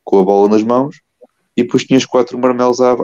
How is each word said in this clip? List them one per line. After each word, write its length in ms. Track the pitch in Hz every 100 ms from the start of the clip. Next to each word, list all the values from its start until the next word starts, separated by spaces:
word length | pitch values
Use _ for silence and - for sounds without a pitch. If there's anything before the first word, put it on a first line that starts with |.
com 160 | - 98
a 40 |
bola 260 | 92 101 104
nas 140 | 107
mãos, 360 | 110 123 143 - _ _ - _ _ -
e 80 |
depois 200 | 117 127
tinhas 220 | - 131 -
quatro 320 | 127 120 123
marmelos 420 | 127 123 123 120
à, 160 | 127 120